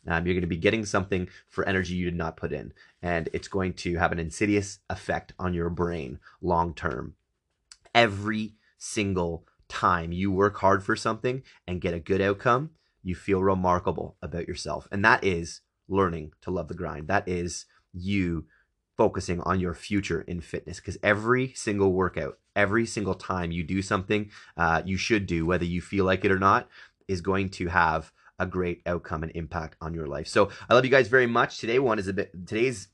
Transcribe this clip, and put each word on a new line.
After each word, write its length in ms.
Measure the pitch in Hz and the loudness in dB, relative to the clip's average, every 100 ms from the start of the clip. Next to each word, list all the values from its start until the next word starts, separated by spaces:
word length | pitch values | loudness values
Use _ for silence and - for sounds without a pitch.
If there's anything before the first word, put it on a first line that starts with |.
| - | -2
Um, 180 | 82 87 | -2 0
you're 100 | 90 | 0
gonna 120 | 87 | 0
be 100 | 85 | 2
getting 280 | 95 110 104 | 2 2 0
something 440 | 104 92 95 90 - _ | -2 0 -2 -4 -10 _
for 160 | - 92 | -4 0
energy 280 | 95 87 90 | 0 0 -2
you 100 | 87 | -2
did 100 | 87 | -2
not 180 | 82 - | -6 -6
put 160 | 80 | -6
in, 220 | 73 - - - _ | -6 -10 -18 -20 _
and 260 | 87 85 80 | -2 -2 -2
it's 140 | - - | -6 -6
going 260 | 98 92 87 | -2 -2 -2
to 220 | 90 85 | -4 0
have 140 | 85 | 0
an 80 | 85 | 0
insidious 600 | 82 - 104 104 98 - _ | -6 -2 2 2 0 -12 _
effect 440 | 98 - 87 - - | -10 -4 -4 -6 -6
on 140 | 90 | -4
your 160 | 87 85 | -2 -2
brain 500 | 85 87 85 65 67 - _ | -2 -4 -4 -8 -12 -18 _
long 320 | 87 85 85 | 0 2 0
term. 420 | 76 85 64 - - _ _ _ _ _ - _ 117 | -2 -6 -4 -8 -14 _ _ _ _ _ -20 _ 4
Every 600 | 117 98 104 110 110 _ _ _ | 4 2 -4 -4 -6 _ _ _
single 720 | - - 98 92 85 82 _ _ _ | -8 -2 0 0 0 -4 _ _ _
time 420 | - 107 87 82 | 0 2 2 0
you 200 | 87 98 | -2 -2
work 260 | 92 101 101 | 2 2 4
hard 260 | 98 98 | 4 4
for 120 | 95 110 | 2 -2
something 480 | 117 110 127 131 - - - | -2 -2 -4 -4 -10 -18 -8
and 140 | 90 | -4
get 120 | 90 | -2
a 60 | 85 | -4
good 220 | 80 95 | -2 0
outcome, 500 | 95 101 127 123 156 _ _ _ | 2 2 2 2 0 _ _ _
you 120 | 92 87 | -8 -6
feel 280 | - 95 | 0 2
remarkable 760 | 95 95 90 90 92 80 82 - | 4 2 4 2 2 -4 -8 -10
about 260 | 76 82 - | -10 -8 -6
yourself. 400 | 92 80 73 - | -8 -6 -8 -6
And 120 | 101 107 | 2 4
that 180 | 123 | 6
is 380 | 98 85 85 - _ _ - | 2 0 -4 -12 _ _ -4
learning 460 | 98 95 85 76 _ | 2 2 0 -10 _
to 100 | - | -8
love 160 | 90 78 | -6 -6
the 40 | 87 | -8
grind. 320 | 82 76 76 | -8 -8 -2
That 200 | 98 92 | -2 0
is 380 | 90 87 - - _ _ | -4 -4 -8 -16 _ _
you 520 | 92 92 101 90 82 76 _ _ _ _ - | -10 -2 0 0 -2 -6 _ _ _ _ 2
focusing 440 | 107 95 92 87 | 2 2 -4 -4
on 180 | - 92 | 0 0
your 140 | 90 | 0
future 480 | 85 - 101 95 85 | -6 -2 -2 0 -4
in 200 | - 87 | -4 -10
fitness, 380 | 80 - - 92 | -8 -10 -10 -14
'cause 180 | - 85 | -12 -2
every 500 | 101 104 110 127 127 | 0 2 2 2 0
single 400 | - - 101 98 | -4 -4 2 4
workout 460 | 92 90 82 71 - _ - | 4 0 -2 -8 -10 _ 0
every 280 | 101 110 113 | 2 2 0
single 280 | - 95 | -2 -4
time 380 | 90 - 92 85 | -4 -4 -4 -2
you 120 | 85 | -4
do 180 | 78 95 | -2 -4
something, 480 | 95 104 95 107 104 - - - | 0 -2 0 -2 -2 -14 -18 0
uh, 240 | 82 82 | 2 2
you 140 | 90 92 | 0 -4
should 280 | - 110 92 | 2 0 2
do, 180 | 85 82 | -2 2
whether 180 | 90 | 0
you 160 | 87 87 | 0 -4
feel 240 | - 98 | -4 0
like 220 | 92 92 101 | 2 2 2
it 60 | |
or 80 | 95 | 4
not, 280 | 98 113 - - - _ - | 6 4 0 -20 -20 _ -6
is 140 | 92 | -4
going 280 | 85 95 95 | 0 0 -2
to 180 | - 87 | -4 0
have 440 | 90 82 80 82 _ _ _ | 4 4 2 -4 _ _ _
a 60 | 92 | -4
great 360 | 90 90 85 - | -2 -2 -2 -4
outcome 380 | 87 - 85 | -4 -4 -6
and 80 | 80 | -6
impact 420 | - 78 85 78 - | -8 -8 -8 -8 -10
on 140 | 80 | -10
your 140 | 82 76 | -8 -6
life. 200 | 71 80 | -8 0
So 220 | 113 101 - - | 2 2 0 4
I 40 | |
love 100 | 117 | 4
you 80 | 127 | 8
guys 160 | 135 110 | 6 6
very 200 | 131 123 | 6 6
much. 320 | 117 131 - | 4 0 -2
Today 200 | 110 120 | 0 2
one 200 | 135 107 | 2 0
is 80 | 95 | -2
a 60 | |
bit, 180 | 98 - 87 87 | -4 -6 -8 -6
today's 420 | 107 127 113 - | 0 0 -2 -12